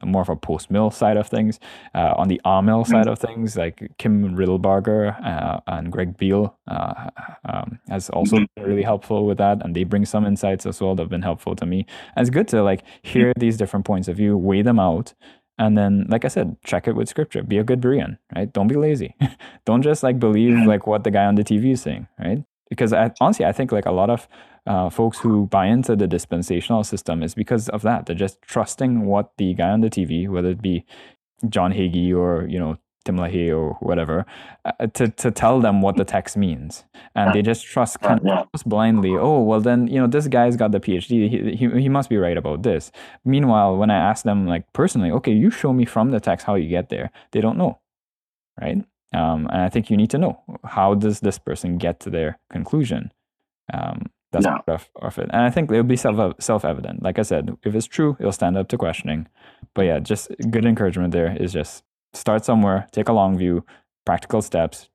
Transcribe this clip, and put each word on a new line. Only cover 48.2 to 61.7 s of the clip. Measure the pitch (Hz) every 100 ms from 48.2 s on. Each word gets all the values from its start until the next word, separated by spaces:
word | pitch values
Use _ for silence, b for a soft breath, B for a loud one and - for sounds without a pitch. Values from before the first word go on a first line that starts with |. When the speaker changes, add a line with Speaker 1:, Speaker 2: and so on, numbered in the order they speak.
| _ _ _ -
Speaker 1:
right? | - 196 196 _ _
Um, | 85 80 80 78
and | 90
I | 90
think | 120 107
you | 104
need | 110
to | 143
know, | 170 - - -
how | - - 98
does | 101 107 104
this | 107 -
person | - - 90 87
get | 85 85
to | -
their | 85 78 80 _
conclusion? | 90 90 156 131 85 - _ _ _ _ _ -
Um, | - 50 50 - _ _
that's | - 98
Speaker 2:
Yeah. | -
Speaker 1:
part | -
of, | 80 - -
of | - -
it. | -
And | 110
I | 120
think | 123 151
it'll | 110
be | 120 123
self, | 131 107 98 82
self-evident. | - 110 76 80 - 85
Like | - 92
I |
said, | 107 80 78 -
if | 104
it's | 107 117
true, | - 156 143
it'll | 101
stand | 95 87 95
up | 95
to | 90
questioning. | 85 80 - 78 80 b b b b
But | -
yeah, | 92 76
just | 73 104 - - 113
good | 113
encouragement | 117 110 101 87 90
there | 87 82 78
is | 90
just | 87 76